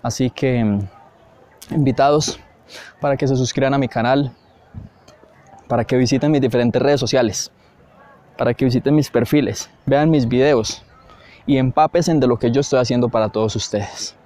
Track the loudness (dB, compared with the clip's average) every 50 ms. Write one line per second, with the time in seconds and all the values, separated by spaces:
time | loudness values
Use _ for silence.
0 | -6 -8 -4 -2 -2 -4 -2 -2 -2 0 0 0 0 0 0 -2 -4 -6 -12 -20
1 | -20 -20 _ _ _ _ _ _ -20 _ _ _ -14 -6 -2 0 0 0 2 2
2 | 2 2 2 2 0 -2 -8 -12 -18 -20 _ _ _ _ -20 -20 -20 -20 -14 _
3 | -2 -2 -2 0 0 0 0 0 -2 -2 -2 -2 0 0 0 0 -2 -2 -2 -2
4 | 0 2 2 0 0 -2 -6 _ _ _ _ _ _ _ _ -18 -18 -18 _ _
5 | _ -20 -20 _ -20 _ _ _ _ -20 -20 -20 _ _ -2 -2 0 0 0 0
6 | 2 2 0 0 2 2 2 2 2 2 0 2 0 2 0 0 2 2 0 0
7 | 0 0 0 0 0 0 -2 -6 -10 -10 _ _ _ _ _ _ _ _ _ -20
8 | -20 -20 -20 -20 _ _ _ -4 -2 -2 -2 0 0 0 0 0 0 2 2 2
9 | 0 0 0 -2 0 2 0 0 0 0 -4 -8 -12 -16 _ _ _ 0 0 2
10 | 2 4 2 2 2 2 2 2 2 4 2 2 0 -2 -8 -12 -16 -20 -20 -20
11 | -20 -20 -20 -20 -20 -20 -20 -14 -2 0 0 2 2 0 2 2 2 2 2 0
12 | 2 2 2 2 2 2 0 0 0 0 0 0 0 0 0 0 0 0 0 0
13 | 0 0 0 0 -2 0 -2 -2 -2 -2 -2 -4 -8 -4 -6 -6 -6 -6 -10 -12
14 | -14 -14 -14 _ _